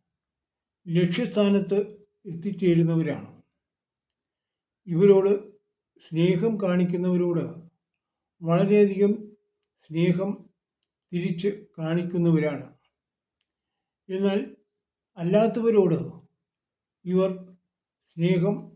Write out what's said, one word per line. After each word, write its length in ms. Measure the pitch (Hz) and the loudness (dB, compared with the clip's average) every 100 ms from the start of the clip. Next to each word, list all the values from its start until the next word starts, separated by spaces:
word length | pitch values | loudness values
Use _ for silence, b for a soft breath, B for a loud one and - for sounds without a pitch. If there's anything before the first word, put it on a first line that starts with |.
| _ _ _ _ _ _ _ _ 180 | _ _ _ _ _ _ _ _ -4
ലക്ഷ്യസ്ഥാനത്ത് 960 | 170 175 - 240 208 202 202 180 196 208 - _ _ 202 | 0 0 -2 -2 0 2 2 0 -2 -4 -10 _ _ -16
എത്തിച്ചേരുന്നവരാണ്. 1040 | 165 196 - 185 170 165 165 156 - - - _ _ _ _ _ _ _ _ _ _ _ _ _ _ 185 | -10 -8 -2 2 2 2 0 -2 -6 -12 -20 _ _ _ _ _ _ _ _ _ _ _ _ _ _ -4
ഇവരോട് 460 | 170 202 190 196 202 - _ _ _ _ _ | 4 6 6 4 -2 -4 _ _ _ _ _
സ്നേഹം 500 | - 160 180 170 226 202 | -8 0 2 2 0 -2
കാണിക്കുന്നവരോട് 840 | 190 180 175 175 180 180 175 165 160 - - _ _ _ _ _ _ - | 0 0 0 -2 -2 0 0 -2 -6 -12 -20 _ _ _ _ _ _ -10
വളരെയധികം 680 | 165 175 196 208 202 190 202 220 - - _ _ _ _ | -2 0 4 4 4 2 0 0 -8 -20 _ _ _ _
സ്നേഹം 500 | - 156 175 180 196 - - _ _ _ _ _ - | -10 -2 0 0 -4 -8 -14 _ _ _ _ _ -10
തിരിച്ച് 380 | 175 190 170 196 196 - - | -6 -4 -4 -4 -6 -16 -10
കാണിക്കുന്നവരാണ്. 920 | 160 170 180 180 170 160 151 135 - _ _ _ _ _ _ _ _ _ _ _ _ _ - | -4 -4 -4 -2 2 2 0 -6 -12 _ _ _ _ _ _ _ _ _ _ _ _ _ -8
എന്നാൽ 300 | 190 196 196 - - _ _ _ _ _ 185 | -2 0 0 -4 -16 _ _ _ _ _ -8
അല്ലാത്തവരോട് 840 | 170 202 226 233 233 214 180 147 - - _ _ _ _ _ _ _ _ 175 | 0 2 2 0 2 4 4 0 -4 -14 _ _ _ _ _ _ _ _ -2
ഇവർ 240 | 185 190 180 - - _ _ _ _ _ 160 | 0 0 -4 -16 -20 _ _ _ _ _ -2
സ്നേഹം 380 | 175 180 190 226 - | 0 2 0 -4 -10